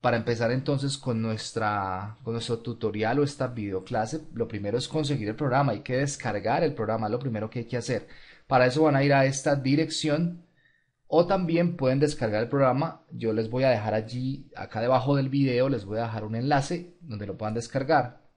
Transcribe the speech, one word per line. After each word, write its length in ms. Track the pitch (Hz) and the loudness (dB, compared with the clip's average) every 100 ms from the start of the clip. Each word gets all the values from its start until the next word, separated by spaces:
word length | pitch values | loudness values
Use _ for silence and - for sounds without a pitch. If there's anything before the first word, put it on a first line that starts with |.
para 160 | 123 117 | 2 0
empezar 340 | 113 117 117 | 0 0 0
entonces 460 | 127 143 143 139 139 | 0 0 -2 -2 -4
con 240 | - 113 | -4 -2
nuestra, 960 | 113 110 - - 107 104 95 92 104 110 | -2 -4 -6 -4 -2 -2 -2 -4 -8 -10
con 120 | 123 | -8
nuestro 240 | 117 113 117 | -6 -4 -6
tutorial 600 | - 117 110 104 110 131 | -4 -4 -4 -2 0 2
o 60 | |
esta 220 | 143 - 127 | 0 0 -6
videoclase? 720 | 120 104 95 95 120 113 156 - | -4 -4 -4 -4 -4 -2 -6 -10
Lo 120 | - 113 | -6 -4
primero 300 | 104 101 113 | -4 -2 -2
es 100 | 139 | -2
conseguir 420 | 156 143 139 104 | -2 -2 -2 -4
el 60 | |
programa, 380 | 110 147 123 139 | -2 0 2 2
hay 80 | 107 | 0
que 160 | - 127 | -2 -2
descargar 640 | 143 143 123 104 101 139 | -2 -4 -4 -2 0 0
el 120 | 165 | 0
programa, 320 | - 107 110 107 | -2 -2 -2 0
es 60 | |
lo 60 | 120 | -2
primero 300 | 135 110 107 | -2 -4 -4
que 120 | 123 | -6
hay 40 | |
que 140 | 117 123 | -6 -6
hacer. 280 | - 117 - - - - _ | -2 -4 -6 -20 -20 -20 _
Para 200 | 131 127 | 4 4
eso 160 | 131 | 6
van 140 | 156 139 | 4 4
a 60 | |
ir 120 | 139 | 4
a 100 | 139 | 4
esta 320 | 135 135 - 143 | 4 2 0 0
dirección 880 | 131 147 156 - 156 147 175 - - _ _ _ _ _ _ | 2 2 2 -2 0 0 0 -4 -16 _ _ _ _ _ _
o 200 | 160 175 | 2 4
también 500 | 196 175 165 175 - | 2 2 2 2 2
pueden 220 | 131 135 | 2 4
descargar 440 | 147 147 117 104 | 2 2 -2 0
el 80 | 120 | 0
programa. 520 | 139 135 127 165 - _ | 2 4 4 -2 -6 _
Yo 220 | 117 113 | -4 -2
les 160 | 110 110 | 0 0
voy 160 | 120 | 2
a 60 | 131 | 4
dejar 240 | 117 104 | 4 2
allí, 560 | 107 110 123 127 139 - | -2 -2 -4 -4 -6 -10
acá 280 | - 98 113 | -14 -8 -2
debajo 340 | 117 127 127 143 | 2 2 4 2
del 140 | 135 | 2
video, 400 | 139 135 123 131 | 2 2 4 2
les 160 | 127 98 | 0 -4
voy 120 | 107 | -4
a 40 | |
dejar 200 | 117 110 | -4 -4
un 120 | 107 113 | -4 -4
enlace 580 | 127 143 135 175 175 - | 2 2 0 -4 -8 -18
donde 260 | 165 104 101 | -12 -10 -8
lo 120 | 92 | -6
puedan 160 | 107 | -4
descargar. 720 | 110 117 131 131 151 123 - _ | -4 -4 -4 2 2 2 -6 _